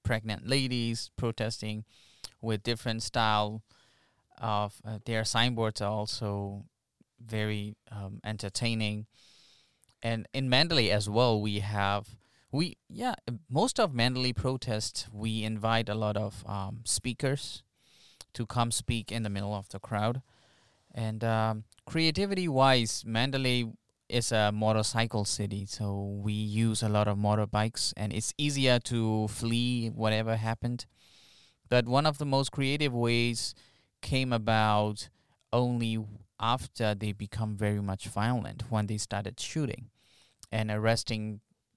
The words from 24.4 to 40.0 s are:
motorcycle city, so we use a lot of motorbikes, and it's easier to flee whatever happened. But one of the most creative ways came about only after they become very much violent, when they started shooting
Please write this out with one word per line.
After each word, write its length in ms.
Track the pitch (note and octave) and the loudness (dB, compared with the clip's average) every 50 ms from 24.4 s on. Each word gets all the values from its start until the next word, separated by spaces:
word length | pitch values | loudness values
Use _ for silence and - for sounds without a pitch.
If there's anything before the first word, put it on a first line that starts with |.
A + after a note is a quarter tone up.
| G#2+ G#2 | 4 4
motorcycle 720 | G#2 G#2+ G#2+ A2 A2 G#2+ G#2+ - - A2+ A#2 A2+ - G#2+ G2+ | 4 4 2 4 4 4 2 0 0 0 0 0 0 -2 -2
city, 400 | - - - G2+ G2+ G2 G2+ G2+ | -2 -2 -2 -2 -4 -4 -6 -6
so 540 | G2 - - G#2 G2+ G2 G2+ G2+ G2+ G2+ G2+ | -8 -6 -6 -4 -4 -4 -4 -4 -6 -6 -4
we 120 | G2+ G#2+ G#2 | -2 -2 -2
use 500 | G#2+ G#2+ G#2 G#2 A2 A2+ A2+ A2 G#2+ A#2 | -2 -2 0 2 2 2 2 2 2 2
a 60 | G#2 | 2
lot 180 | G#2 G#2 G#2 | 4 4 4
of 100 | G#2 G2+ | 2 2
motorbikes, 760 | G2+ G#2 G#2 G#2 G#2+ G#2 G#2 - G#2 G#2+ A2+ - - - - - | 2 2 4 4 4 2 2 2 0 0 0 0 -2 -4 -4 -2
and 160 | - G#2+ G#2 - | -2 -4 -2 -2
it's 220 | G#2+ - - - | -2 -4 -4 -2
easier 400 | - D3 D3 C#3 C#3 C3+ B2+ B2 A#2+ | -2 -2 0 2 4 4 6 4 4
to 480 | - - A#2+ A#2 A2+ A2 G#2+ G#2+ G#2+ G#2+ | 2 0 0 2 2 2 2 2 2 0
flee 580 | G#2 - A2+ A#2 A#2 A#2 A#2+ B2 B2 A#2+ A2+ | -2 -2 -2 0 2 2 2 2 0 0 -2
whatever 480 | A2+ G#2+ G#2+ A2 G#2+ A2 A2 A2 A2+ A2+ | -2 -2 0 0 2 2 2 2 0 0
happened. 500 | G#2+ A2 A2 A#2 - - A#2+ B2 A#2+ - - _ _ _ _ - - - - - - _ _ _ _ _ - | 0 0 -2 -2 -2 -2 -4 -4 -4 -8 -12 _ _ _ _ -20 -20 -20 -20 -20 -20 _ _ _ _ _ 2
But 180 | B2 B2 A#2+ | 4 4 4
one 180 | B2 B2+ C#3 D3+ | 4 4 4 4
of 140 | D#3 D3 - | 2 0 0
the 60 | D3+ | 0
most 260 | C#3+ C3+ C3+ C3+ - | 2 2 2 2 0
creative 420 | - C#3+ C3+ C3+ C#3+ D3 D3+ C#3 A#2+ | -2 -2 0 0 2 2 0 0 0
ways 600 | A#2+ A#2+ A#2 A#2+ A#2 A#2+ A#2+ A#2 A2+ - - - - - _ _ _ _ _ _ _ | 2 2 4 4 4 4 2 0 -2 -4 -6 -8 -12 -20 _ _ _ _ _ _ _
came 300 | - - C#3 C3 C3 B2+ | -4 -2 0 0 2 2
about 800 | A#2+ A2+ G#2+ A2+ A2 A2 G#2+ G#2+ G#2+ G#2 G#2+ G#2+ G#2 - - - _ _ _ _ _ _ _ _ | 0 0 2 4 4 4 6 6 4 4 2 2 -2 -4 -10 -14 _ _ _ _ _ _ _ _
only 460 | A#2 A#2+ B2 B2 B2 A#2 A#2 A2+ A2 A2 G#2+ G#2 G#2 - - _ _ - | 2 2 2 2 0 0 0 0 -2 -2 -4 -6 -10 -16 -20 _ _ -2
after 540 | G#2+ A2+ B2+ C3 - - - - A2+ G#2+ G#2 | 0 2 2 0 -2 -6 -4 -2 0 0 0
they 180 | G2 G#2+ G#2 G2 | 0 -2 -4 -4
become 440 | - G#2 - - A2 A2 G#2+ G#2 | -4 -6 -6 -4 -4 -4 -2 -2
very 240 | G2 G#2+ G#2 G#2 G#2 | 0 0 0 0 0
much 260 | G2+ G2 F#2+ - - | -2 -2 -4 -6 -6
violent, 560 | - - G2+ G#2+ A#2+ B2+ A#2+ - - - - - - | -6 -4 0 0 0 0 0 -2 -6 -8 -8 -6 -2
when 160 | A2+ G#2+ G#2 | 0 0 0
they 120 | G2+ G#2+ G#2 | 0 -2 -4
started 400 | - - G#2 G2+ G2 F#2+ - - | -4 -4 -4 -4 -4 -6 -8 -8
shooting 500 | - - - D#3+ D3 A#2 - - - - _ _ | -8 -6 -4 -2 -2 -2 -4 -6 -10 -16 _ _